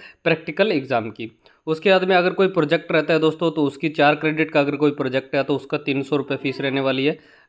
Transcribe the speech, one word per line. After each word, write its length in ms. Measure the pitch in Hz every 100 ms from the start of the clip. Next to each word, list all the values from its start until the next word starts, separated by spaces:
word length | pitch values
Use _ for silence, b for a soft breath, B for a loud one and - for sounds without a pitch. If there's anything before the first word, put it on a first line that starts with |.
| B B
प्रैक्टिकल 480 | 165 160 - 151 214
एग्जाम 380 | 160 131 120 110
की। 200 | 101 110 - b b b
उसके 220 | 156 202
बाद 140 | 185
में 120 | 185 180
अगर 180 | 175
कोई 140 | 170 190
प्रोजेक्ट 420 | 185 147 165 -
रहता 220 | 160 151
है 60 | 160
दोस्तों, 320 | 156 156 165
तो 120 | 156
उसकी 260 | 143 - 160
चार 240 | 147 147 151
क्रेडिट 360 | 156 156 156
का 80 | 151
अगर 160 | 143 143
कोई 160 | 147
प्रोजेक्ट 420 | 143 131 131 - 139
है 80 |
तो 120 | 135 139
उसका 220 | - 147
तीन 240 | 147 139
सौ 120 | 135 143
रुपये 220 | - 135
फीस 240 | 139 131
रहने 200 | 139 135
वाली 240 | 135 131 139
है, 120 | 165 b b